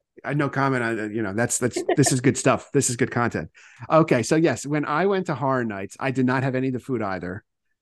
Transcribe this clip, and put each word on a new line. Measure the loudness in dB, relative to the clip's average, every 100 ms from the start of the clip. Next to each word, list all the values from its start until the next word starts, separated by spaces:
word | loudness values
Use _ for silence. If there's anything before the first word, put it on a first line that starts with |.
| _ -14
I, | -4
no | -2 0
comment | 0 0 0
on, | -2 -2
uh, |
you | -4 -4
know, | -2
that's, | 0 0 0
that's, | -2 -2 -2 2
this | 4
is | 4
good | 2 2
stuff. | 2 2 0
This | 0 0
is | -2
good | -2
content. | 0 -2 -2 -8 -14 -20 -20 2
Okay. | 4 6 2
So | 2 2
yes, | 2 0 -4
when | -4 -2
I | 0 0
went | 0 -4
to | -2
Horror | 0 0 -2
Nights, | -6 -10 -6
I | -4
did | 0 2
not | 2
have | 0 0
any | -2
of |
the | -4
food | -6 -4
either. | -4 -4 -6 -10 -14 _ _ _